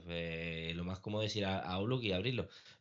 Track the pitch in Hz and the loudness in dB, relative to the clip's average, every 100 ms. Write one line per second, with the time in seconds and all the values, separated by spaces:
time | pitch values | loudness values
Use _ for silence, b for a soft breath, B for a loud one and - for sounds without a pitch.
0 | 85 85 82 82 85 82 82 85 87 95 | -4 -2 0 -2 -2 -2 -2 -2 -2 -4
1 | 104 104 107 104 95 95 85 92 107 131 | -2 0 2 2 2 2 0 0 2 2
2 | 110 92 113 120 90 B B B | 4 2 2 2 -2 B B B